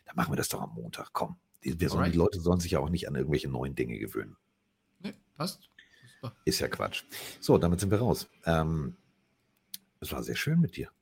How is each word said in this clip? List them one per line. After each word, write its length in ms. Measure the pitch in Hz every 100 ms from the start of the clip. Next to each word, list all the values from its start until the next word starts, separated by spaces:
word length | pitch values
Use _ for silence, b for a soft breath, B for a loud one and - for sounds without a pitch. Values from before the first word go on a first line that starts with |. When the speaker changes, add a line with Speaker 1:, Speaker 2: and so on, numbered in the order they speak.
| -
Speaker 1:
Dann 100 | -
machen 160 | 170
wir 60 | 139
das 120 | -
doch 120 | -
am 100 | -
Montag, 360 | 57 - - -
komm. 220 | - - - _ _
Die, 160 | - 82
wir 100 | 76
sollen, 100 | -
Speaker 2:
Alright. 140 | 90 82
Speaker 1:
die 20 |
Leute 200 | 85 87
sollen 200 | 85 90
sich 120 | 85
ja 80 | 76
auch 100 | 71
nicht 180 | 87 -
an 60 |
irgendwelche 340 | 69 71 73 71
neuen 280 | 64 67 64
Dinge 240 | 60 53
gewöhnen. 360 | 53 55 52 - _ _ _ _ _ _
Speaker 2:
Nee, 120 | 202 - _ -
passt. 320 | 175 - _ - B B B B
Super. 140 | 123 -
Speaker 1:
Ist 160 | - -
ja 80 | 65
Quatsch. 360 | - 50 - - B B B
So, 200 | - 120
damit 200 | 85 87
sind 120 | 98
wir 80 | 104
raus. 300 | 120 - - _ -
Ähm, 520 | 82 80 80 69 - _ _ _ _ _ _ _ - _ _
es 120 | -
war 120 | 67
sehr 120 | 60 58
schön 240 | - 165
mit 160 | 156 -
dir. 140 | 65 -